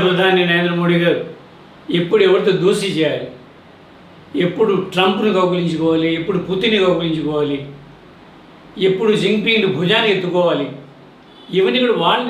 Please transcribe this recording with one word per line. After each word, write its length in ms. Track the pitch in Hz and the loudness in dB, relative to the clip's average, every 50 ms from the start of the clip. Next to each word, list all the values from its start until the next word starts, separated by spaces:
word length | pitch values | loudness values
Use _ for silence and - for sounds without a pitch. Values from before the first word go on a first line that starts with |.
| 180 | 2
ప్రధాని 340 | 185 175 175 190 190 185 180 180 170 | 2 2 2 2 4 4 4 2 2
నరేంద్ర 260 | 170 175 175 175 175 170 | 2 0 0 0 -2 0
మోడీ 160 | 175 170 175 170 170 | 0 2 2 2 2
గారు 160 | 170 151 - - - - - - - - - - - - - - - 170 175 | 0 0 -2 -4 -10 -14 -18 -20 -20 -20 -20 -20 -20 -20 -16 -8 -4 -2 -2
ఎప్పుడు 240 | 175 170 220 208 190 185 | 0 0 2 2 4 4
ఎవరితో 240 | 185 196 - 208 175 156 170 | 4 2 2 0 0 2 0
దోస్తీ 240 | 196 214 202 196 190 151 | 0 0 0 -2 -4 -2
చేయాలి, 320 | 160 156 143 131 123 - - - - - - - - - - - - - - - - - - - - - - - - 175 | -2 -2 -2 -2 -4 -8 -12 -14 -18 -20 -20 -20 -20 -20 -20 -20 -20 -20 -20 -20 -20 -20 -20 -20 -20 -18 -8 -4 -2 -2
ఎప్పుడు 260 | - - - - 202 196 175 - - - | -2 0 0 0 2 2 0 -2 -2 -2
ట్రంప్ను 360 | 180 190 208 202 208 214 214 185 185 | 0 2 2 2 0 0 0 2 2
కౌగిలించుకోవాలి, 720 | 180 175 175 180 175 165 160 156 160 165 160 165 160 165 165 160 | 2 0 0 0 -2 -2 -2 0 0 0 2 2 0 0 -2 -2
ఎప్పుడు 200 | 160 - 180 175 170 175 | -4 -4 -4 -4 -4 -4
పుతిన్ని 300 | 185 190 240 220 214 202 185 | -4 -2 0 0 2 2 2
కౌగిలించుకోవాలి, 720 | 180 165 165 170 165 156 151 143 151 151 147 147 143 143 139 - - - - - - - - - - - - - - - - - - - - - - - 214 185 190 | 2 2 0 -2 -2 -4 -2 -4 -2 -2 -2 -2 -2 -4 -6 -8 -12 -16 -20 -20 -20 -20 -20 -20 -20 -20 -20 -20 -20 -20 -20 -20 -20 -20 -20 -20 -20 -6 -2 0 0
ఎప్పుడు 240 | 185 - 226 214 196 156 | 0 2 2 0 2 2
జింగ్‌పింగ్ను 460 | 170 202 214 214 - 226 226 214 190 165 135 147 | 0 0 0 0 0 0 0 2 0 0 -2 -2
భుజాన్ని 320 | 180 170 214 233 226 214 190 | 0 0 0 2 2 0 0
ఎత్తుకోవాలి, 520 | 175 180 170 170 180 175 165 151 143 143 - - - - - - - - - - - - - - - - - 170 185 | 0 -2 -2 0 0 0 0 0 -2 -4 -8 -10 -14 -18 -20 -20 -20 -20 -20 -20 -20 -20 -20 -20 -20 -14 -4 -2 0
ఇవన్నీ 200 | 190 233 240 254 247 | 2 2 2 2 2
కూడా 120 | 240 202 175 165 | 2 0 2 2
వాళ్ళు 200 | 180 214 247 247 | 0 0 0 -2